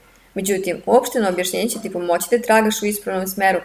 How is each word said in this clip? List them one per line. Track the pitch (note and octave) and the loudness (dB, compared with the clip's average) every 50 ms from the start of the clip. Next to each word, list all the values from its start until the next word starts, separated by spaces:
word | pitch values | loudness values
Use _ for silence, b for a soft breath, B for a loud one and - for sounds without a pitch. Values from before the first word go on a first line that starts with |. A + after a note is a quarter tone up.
| b b b b b b b | b b b b b b b
Međutim, | G3 F#3+ F#3+ G3 F#3+ F#3+ F3+ E3 - - | -6 -2 -2 -2 -2 -2 -4 -4 -4 2
uopšteno | F#3+ G#3+ C4 B3 - - B3 G#3 F#3 | 4 4 4 4 2 0 0 0 0
objašnjenje | F3+ F3+ F3+ - - F3+ G#3 A#3+ | 0 0 -2 -2 -2 -2 -2 -2
će | - G#3+ | -4 -6
ti | - G3 | -8 -8
pomoći | - F3 F3 F3 E3+ E3+ - - | -6 -4 0 0 0 0 0 0
da | A#3+ A#3 | 0 0
tragaš | - - A3 A3 A3 G#3+ G#3+ - | 2 4 4 4 4 2 0 0
u | G#3+ | -2
ispravnom | G#3 G#3 G#3 - F#3+ F#3+ F#3 F#3+ | -4 -4 -4 -6 -4 -4 -4 -4
smeru | F#3+ - G3 F#3+ F#3+ F#3 E3+ | -4 -2 0 2 2 2 0